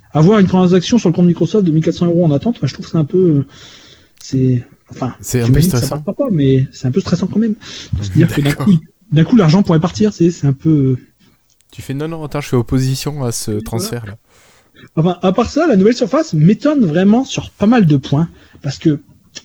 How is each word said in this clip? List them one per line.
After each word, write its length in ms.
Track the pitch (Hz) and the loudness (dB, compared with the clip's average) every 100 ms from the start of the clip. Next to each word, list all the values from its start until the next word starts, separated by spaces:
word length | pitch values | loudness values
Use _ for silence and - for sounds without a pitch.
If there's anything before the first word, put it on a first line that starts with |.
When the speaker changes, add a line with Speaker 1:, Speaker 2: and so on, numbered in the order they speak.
| _ | _
Speaker 1:
avoir 240 | 147 160 214 | 2 4 4
une 80 | 185 | 4
transaction 540 | 185 185 185 - 233 | 2 2 2 2 0
sur 100 | 190 | 2
le 40 | |
compte 120 | 165 175 | 2 2
Microsoft 400 | 165 165 214 180 | 2 0 0 0
de 60 | |
mille 120 | 156 | 0
quatre 120 | 165 170 | 0 -2
cents 100 | 175 | 0
euros 200 | 170 170 | 2 2
en 60 | |
attente, 260 | 139 226 240 | 0 -2 -4
enfin, 100 | 135 | -6
je 60 | |
trouve 120 | - 170 | -8 -6
que 60 | |
c'est 60 | 170 | -4
un 60 | 143 | 0
peu, 120 | 180 | 0
euh, 280 | 180 143 135 - - - - - _ _ | 2 0 -2 -10 -20 -20 -20 -20 _ _
c'est, 420 | - 135 131 123 - _ - | -6 -2 0 -2 -6 _ -20
enfin, 240 | - 123 - | -10 -10 -10
Speaker 2:
C'est 220 | 101 123 | -6 -2
un 40 | 117 | 2
Speaker 1:
j'imagine 260 | 139 175 | 2 2
Speaker 2:
peu 40 | 127 | 0
Speaker 1:
que 20 | |
ça 80 | 131 | -4
Speaker 2:
stressant. 160 | 147 | -6
Speaker 1:
partira 240 | 151 196 277 | -8 -6 -2
pas, 80 | 170 | 0
mais 320 | 135 135 135 | 2 2 0
c'est 140 | - 131 | -4 -4
un 40 | |
peu 80 | 156 | -2
stressant 260 | 180 175 196 | -2 -4 -2
quand 140 | 208 | -2
même. 160 | 226 208 - - - - | -2 -4 -10 -16 -8 -8
C'est-à-dire 260 | - - 170 | -2 0 2
que 140 | - | 0
d'un 80 | 139 | -2
Speaker 2:
D'accord. 160 | 147 131 | 0 2
Speaker 1:
coup, 120 | 170 - _ - | 0 0 _ -2
d'un 100 | 151 | 0
coup, 120 | 160 233 | 4 4
l'argent 260 | 160 180 | 4 2
pourrait 160 | 202 160 | 2 0
partir, 340 | 170 - 214 | 0 -2 -2
c'est, 160 | - 175 | 0 -2
c'est 160 | 170 139 | 0 -2
un 80 | |
peu, 160 | 135 160 | -2 0
euh, 280 | 151 135 127 _ _ _ _ _ _ _ | 2 2 -2 _ _ _ _ _ _ _
Speaker 2:
Tu 100 | - | -20
fais, « 120 | 120 139 | -10 -8
Non, 140 | 156 | -8
non, 140 | 165 151 | -8 -8
attends, 160 | 143 | -8
je 80 | - | -2
fais 80 | 127 | -2
opposition 680 | 117 131 131 135 151 147 | 0 0 0 -4 -6 -6
à 80 | 123 | -6
ce 200 | 110 - | -6 -6
Speaker 1:
Voilà. 120 | 107 | -6
Speaker 2:
transfert-là. » 540 | 110 113 107 120 107 104 _ _ _ _ _ _ - - | -6 -6 -6 -10 -12 -18 _ _ _ _ _ _ -10 -2
Speaker 1:
Enfin, 200 | 170 175 | -2 0
à 100 | 185 | -2
part 180 | 202 226 | 0 -2
ça, 180 | 285 339 | 0 2
la 100 | 202 | 4
nouvelle 180 | 196 247 | 2 2
Surface 380 | 220 294 320 | -2 -2 -2
m'étonne 520 | 156 160 220 285 302 190 | 2 2 2 0 0 0
vraiment 380 | 156 196 233 | 2 2 2
sur 260 | 269 - - | 0 -8 -10
pas 140 | - 202 | -2 2
mal 200 | 247 170 | 4 4
de 120 | 143 | 2
points, 300 | - 139 170 - _ - | 0 -2 -2 -8 _ -12
parce 160 | 143 - | -12 -4
que 220 | 165 143 _ _ _ - | -2 -2 _ _ _ -20